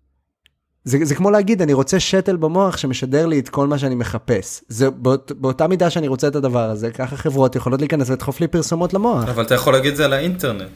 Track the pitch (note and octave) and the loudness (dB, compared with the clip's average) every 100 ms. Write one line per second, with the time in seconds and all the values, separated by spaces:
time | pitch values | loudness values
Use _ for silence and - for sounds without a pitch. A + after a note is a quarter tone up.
0 | _ _ _ _ _ _ _ _ B2 C#3 | _ _ _ _ _ _ _ _ -2 0
1 | D#3 D3 F#3+ G#3 G3 A3 D#3+ C3+ C3+ F#3+ | 0 2 2 4 4 2 2 2 2 0
2 | - F#3+ F#3 F3+ D#3 F3 G3 - C3+ B2 | 2 0 0 0 0 2 0 0 -4 -4
3 | C3 C#3+ E3 D3+ B2 - C#3+ C#3+ C3+ B2 | 0 0 2 0 0 0 0 0 0 -2
4 | A2 A#2 - A2 - - - A2 C3+ B2+ | -4 -6 -2 -2 -2 -12 -10 0 0 2
5 | B2 C3+ - C#3+ C3 B2+ E3 F3+ F3 E3+ | 0 0 -2 -6 -4 0 0 2 2 0
6 | D3 B2+ D3 C#3+ C3+ A#2+ A2 A2 A2+ A#2 | -2 0 0 0 0 0 -2 -2 -6 -6
7 | B2+ C3+ D#3+ C#3 C3 B2+ A#2+ C3+ D3 D#3 | -8 -4 -2 2 2 2 -2 0 0 0
8 | B2+ C3 - - E3 F3 D3 E3+ F3 F#3 | 0 -2 -4 -4 -2 0 -2 -2 0 0
9 | A3+ E3+ A2+ A#2+ C#3 B2 D3 C3+ C#3 C#3+ | 0 0 0 -2 0 2 4 4 2 2
10 | C#3+ C3+ E3 F3+ C#3 G2+ - | 0 0 -2 -2 -4 -4 -10